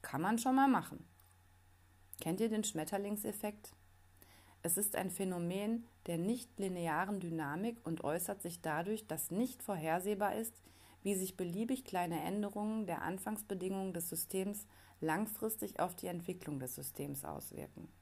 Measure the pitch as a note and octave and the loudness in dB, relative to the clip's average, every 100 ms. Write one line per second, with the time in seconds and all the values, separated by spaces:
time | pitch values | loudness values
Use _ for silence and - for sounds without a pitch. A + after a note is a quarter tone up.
0 | - C3+ F3 A3+ C4 C4 C#4 G#3+ - - | -2 0 2 4 6 8 8 6 2 -10
1 | - - - - - - - - - - | -14 -20 -20 -20 -20 -20 -20 -20 -20 -20
2 | - - A#3+ F3+ A3+ G#3+ G#3+ D#3+ D#3 G3 | -18 -6 -2 2 2 2 0 -2 0 0
3 | G3+ G#3 G#3+ G#3 G#3 G#3 - - - - | 0 -2 -2 -2 -4 -6 -16 -20 -20 -20
4 | - - - - - - E3 E3+ G#3 - | -20 -20 -20 -20 -20 -6 0 2 2 2
5 | F#3 F3 F#3+ F3+ F3 F#3+ G#3 A#3 - - | -2 0 0 2 0 0 0 -2 -4 -12
6 | - E3+ F3+ B3 - - G3 F3+ E3+ D3+ | -2 0 2 0 -4 -2 -2 0 2 2
7 | F#3+ G3+ F3 E3 D3 D#3 A3 A#3 - D#3+ | 2 -2 -2 0 0 0 -2 -2 -4 -2
8 | - E3 F3 G3 F3 E3+ D#3+ D3+ F3 G#3+ | 0 0 0 -4 -6 -4 0 0 2 -2
9 | G#3+ D#3 - F3 B3 - - F#3+ D#3+ E3+ | -2 -4 -2 2 0 0 -4 0 2 2
10 | F#3 G3+ G3+ - A3+ - - - - - | 2 2 2 2 -4 -8 -20 -20 -20 -4
11 | G3 G3 F#3 - F3+ F3 A#3 C4 - F#3 | 0 2 0 -2 -4 -2 0 -2 0 0
12 | F3 E3 E3 G3+ G#3 G3+ G#3+ A3 G3 E3 | 0 0 0 0 0 0 0 0 0 -2
13 | E3 F#3 - G#3+ - F#3+ F#3 F#3+ F#3+ F3 | -2 -2 -2 -4 -4 -2 0 0 0 -2
14 | E3+ E3 - F#3+ F#3+ G#3 - - - - | -4 -4 0 0 0 -2 -10 -20 -20 -2
15 | D#3+ D#3+ G#3+ - A3 A3 G3+ - F#3 F3 | 2 2 0 0 -2 -2 -4 0 0 0
16 | F3 F3 F3 F#3 D#3 C#3+ B2+ - C#3 - | -4 -4 -4 -6 -4 -4 -4 -6 -8 -6
17 | C#3+ C#3 D#2 D2+ - - - - - - | -6 -4 -6 -8 -8 -10 -10 -12 -16 -16